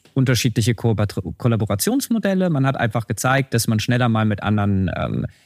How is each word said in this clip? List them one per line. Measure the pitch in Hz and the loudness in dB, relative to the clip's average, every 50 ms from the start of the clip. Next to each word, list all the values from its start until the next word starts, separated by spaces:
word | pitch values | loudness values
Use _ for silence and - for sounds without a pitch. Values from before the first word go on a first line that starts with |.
| _ - | _ -4
unterschiedliche | _ 135 131 131 123 104 - 120 - 123 101 120 110 | _ 0 2 2 2 2 0 0 0 2 0 0 0
Koopera-, | - - 117 107 104 104 101 - 101 92 90 82 - | 0 0 0 0 0 -2 -2 -4 -6 -8 -8 -10 -2
Kollaborationsmodelle. | - 120 117 104 113 - 101 101 - 208 247 277 - - 233 220 196 196 196 185 185 180 | 0 0 2 2 0 -2 -2 -2 0 0 0 -2 -2 -2 -2 -2 0 0 0 2 2 2
Man | 156 135 135 | 2 2 0
hat | 139 139 | 0 0
einfach | - 120 113 - 117 - | 0 -2 -2 -2 -4 -4
gezeigt, | - 110 - - 127 135 139 135 - - | -4 -4 -2 0 2 2 2 0 0 -2
dass | 117 - | -2 0
man | - 110 104 | 0 0 0
schneller | - - 123 123 127 117 | 0 0 0 2 2 2
mal | 113 110 110 | 2 2 2
mit | 107 101 - | 0 0 -2
anderen, | - 104 107 101 101 101 98 95 95 - - | 0 0 0 2 2 2 2 2 0 0 -2
ähm, | - - 57 55 57 - - - _ _ | -4 -4 -4 -4 -4 -4 -6 -10 _ _